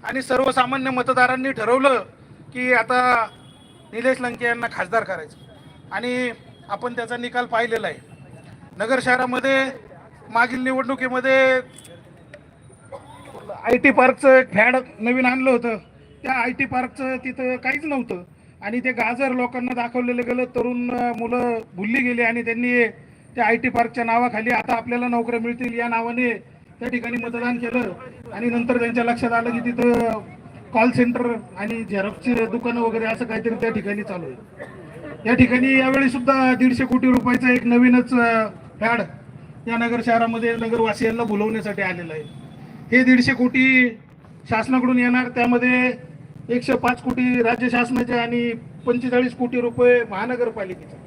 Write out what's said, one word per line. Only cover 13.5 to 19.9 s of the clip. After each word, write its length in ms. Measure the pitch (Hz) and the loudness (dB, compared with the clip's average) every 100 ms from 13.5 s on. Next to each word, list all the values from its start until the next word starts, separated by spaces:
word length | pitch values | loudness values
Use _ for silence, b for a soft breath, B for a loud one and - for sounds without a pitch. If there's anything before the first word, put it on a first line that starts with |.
| 196 | -6
आयटी 280 | 214 247 277 | 2 4 6
पार्कचं 480 | 240 254 247 277 262 | 6 4 6 6 6
एक 140 | 254 | 6
फॅड 220 | 180 233 254 254 - | 2 4 4 -2 -6
नवीन 260 | 226 254 254 | -2 2 2
आणलं 260 | 254 262 | 2 2
होतं, 260 | 240 233 214 - - - - | 2 0 -6 -10 -20 -20 -14
त्या 100 | - | -6
आयटी 320 | 262 240 - 269 | -2 -2 -4 -4
पार्कचं 520 | 254 254 - 262 254 | -2 -4 -6 -6 -6
तिथं 380 | 254 254 254 254 | -8 -6 -4 -4
काहीच 280 | 254 294 311 | -4 -4 -4
नव्हतं 380 | 277 - 180 180 b b b | -4 -4 -8 -10 b b b
आणि 180 | 196 240 | -6 -4
ते 120 | 262 | -4
गाजर 400 | 240 226 240 269 | -2 -4 -2 -2
लोकांना 420 | 254 247 247 247 | -2 -2 -4 -4
दाखवलेलं 480 | 247 240 | -4 -4